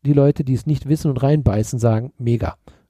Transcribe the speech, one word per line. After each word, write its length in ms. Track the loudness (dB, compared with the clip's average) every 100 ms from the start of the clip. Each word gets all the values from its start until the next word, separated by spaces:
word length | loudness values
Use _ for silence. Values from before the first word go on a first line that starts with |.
| 0
die 80 |
Leute, 300 | 4 4 2
die 100 | -2
es 140 | -2 -2
nicht 200 | -4 -2
wissen 220 | -2 -2
und 140 | 0
reinbeißen, 560 | 0 2 2 0 -2 0
sagen, 340 | 0 0 -4 -6
"Mega. 380 | -2 -2 -4 -8 -20 _